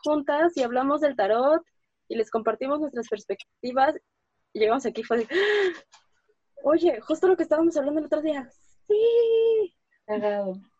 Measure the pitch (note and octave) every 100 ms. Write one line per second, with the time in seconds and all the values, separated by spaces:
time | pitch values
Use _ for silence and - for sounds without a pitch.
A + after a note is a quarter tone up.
0 | D4 D4+ C#4+ D4 E4+ E4+ A#3+ B3 C4+ D4
1 | D4 B3 G3 A3 C4+ D#4+ - _ _ _
2 | - A3+ G#3+ A3+ A3+ A3 C4+ D4+ D4+ A#3+
3 | A3+ G#3 - G3 - _ B3 B3+ C#4 D4+
4 | _ _ _ _ _ G#3+ G#3+ C4 B3 A3
5 | A3+ A#3 A3 E4+ G4+ G#4 F#4+ E4 - -
6 | _ _ _ _ _ - - D#4+ E4+ A3+
7 | - D#4 - F4 D#4 D4+ E4 D#4 C4+ D4+
8 | D4+ D#4 D#4 C#4+ B3 _ _ _ - G#4
9 | A4+ A#4 A4+ A4+ A4+ A4 F#4+ _ _ _
10 | - G#3 G#3 G#3 G3 F#3+ - _